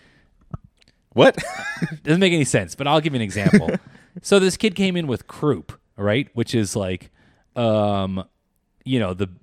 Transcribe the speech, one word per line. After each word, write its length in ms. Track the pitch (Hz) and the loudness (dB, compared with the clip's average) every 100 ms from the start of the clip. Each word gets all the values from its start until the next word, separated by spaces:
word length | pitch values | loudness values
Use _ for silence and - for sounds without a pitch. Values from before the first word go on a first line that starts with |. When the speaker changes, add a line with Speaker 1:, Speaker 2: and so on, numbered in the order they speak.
| _ _ _ _ - - _ _ _ _ _ | _ _ _ _ -16 -16 _ _ _ _ _
Speaker 1:
What? 240 | 110 151 - 640 - 784 | 4 4 4 -8 -10 -10
<laughs> 320 | - 175 151 | -8 -8 -6
Speaker 2:
Doesn't 180 | - 170 | 0 2
make 120 | 190 | 4
any 120 | 170 | 2
sense, 300 | 139 123 90 | 2 0 -2
but 120 | - 143 | -6 0
I'll 140 | 156 | 0
give 120 | 156 | 0
you 60 | 131 | -4
an 40 | |
example. 480 | 104 98 98 202 80 | -4 0 4 4 4
Speaker 1:
<laughs> 60 | 180 - - _ 175 | -4 -8 -20 _ -10
Speaker 2:
So 180 | - 202 | 2 2
this 160 | 190 - | 2 0
kid 180 | 214 | -2
came 220 | 175 190 180 | 0 -2 -2
in 100 | 156 | -4
with 220 | 113 - | -6 -8
croup, 500 | - 151 98 - - _ - | -4 0 0 -4 -20 _ -4
right? 320 | 101 117 - | 0 0 -2
Which 180 | 120 117 | -4 -2
is, 220 | 120 101 | 0 0
like, 380 | 113 92 92 - _ _ _ _ | -2 -4 -6 -10 _ _ _ _
um, 720 | - 117 107 104 101 95 95 - _ _ _ _ _ | -2 0 2 2 0 -2 -6 -10 _ _ _ _ _
you 140 | 131 131 | -4 -2
know, 160 | 95 | -2
the, 140 | 92 95 90 | -4 -6 -8